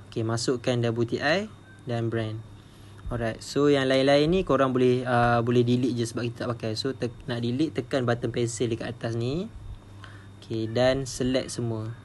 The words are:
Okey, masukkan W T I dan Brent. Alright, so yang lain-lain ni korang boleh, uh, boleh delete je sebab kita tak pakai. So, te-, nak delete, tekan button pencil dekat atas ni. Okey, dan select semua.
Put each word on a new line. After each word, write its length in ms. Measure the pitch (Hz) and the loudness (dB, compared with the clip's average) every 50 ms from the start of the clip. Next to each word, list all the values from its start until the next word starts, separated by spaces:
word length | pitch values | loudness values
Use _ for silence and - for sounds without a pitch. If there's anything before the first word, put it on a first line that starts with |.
| - - | -18 -10
Okey, 160 | - 120 110 | -6 -4 -4
masukkan 480 | 113 117 117 - - 131 120 120 131 123 120 117 | -2 -2 -2 0 -2 -2 0 0 0 0 0 0
W 240 | 117 113 117 117 | 0 0 0 -2
T 160 | 117 120 - - | -2 -2 -2 0
I 240 | 147 165 196 214 214 - - - - - - - | 0 0 0 -2 -6 -10 -16 -20 -20 -20 -14 -8
dan 240 | - 120 117 117 113 | -6 -4 -4 -2 -2
Brent. 320 | 113 113 110 107 110 113 - - - - - - - - - - - - - | -2 -2 -4 -4 -6 -10 -12 -16 -20 -20 -20 -20 -20 -20 -20 -20 -18 -12 -8
Alright, 320 | - 123 117 117 113 110 - - | -6 -4 -4 -4 -4 -4 -6 -8
so 240 | - - 139 143 147 | -4 0 2 4 6
yang 160 | 143 139 131 | 6 4 4
lain-lain 400 | 135 135 135 135 139 143 143 151 156 180 | 4 4 4 6 6 6 6 6 4 2
ni 80 | 190 | 2
korang 320 | 180 - 135 131 135 131 123 | 2 2 2 4 4 4 4
boleh, 320 | 127 127 127 123 127 123 | 4 4 4 4 2 2
uh, 320 | 127 123 120 120 120 120 117 117 | 2 2 4 4 4 4 4 2
boleh 160 | 123 120 123 | 4 4 4
delete 320 | 120 120 123 123 127 127 123 | 4 4 4 2 2 0 0
je 160 | 117 117 110 | -2 -2 -4
sebab 160 | - - 120 | -4 -4 -4
kita 120 | 120 117 - | -4 -4 -4
tak 160 | 123 123 117 | -4 -4 -4
pakai. 160 | - - 110 110 | -4 -4 -4 -4
So, 240 | - - 135 127 | -4 -4 -4 -4
te-, 160 | 107 123 117 - - - - | -4 -4 -6 -6 -8 -8 -6
nak 160 | 120 117 120 | -4 -2 -2
delete, 320 | 120 120 135 160 - - | -2 0 0 0 0 -2
tekan 240 | - 143 - - 139 | -4 -4 -2 0 0
button 320 | 123 117 120 123 127 117 117 | 2 2 0 0 -2 -2 -2
pencil 320 | 123 120 117 - - 127 | -2 -2 -2 0 -2 -2
dekat 320 | 113 117 113 - - 117 | -2 -2 -4 -6 -8 -8
atas 160 | - 123 117 113 | -6 -6 -4 -4
ni. 320 | 117 117 123 139 175 202 226 - - - - - - - - - - - - - - - - - - | -2 -2 -2 -2 -4 -6 -8 -10 -14 -14 -14 -14 -14 -16 -20 -20 -18 -18 -18 -18 -18 -20 -20 -20 -16
Okey, 320 | - - 113 110 113 110 113 | -10 -6 -4 -4 -4 0 2
dan 320 | 123 123 127 131 135 135 | 2 4 4 2 2 -2
select 480 | 131 - - 127 127 127 131 - - - | -4 -4 -2 0 0 0 0 -2 -4 -6
semua. 400 | - 120 117 113 110 110 113 117 - | -4 -4 -2 -4 -4 -6 -8 -10 -12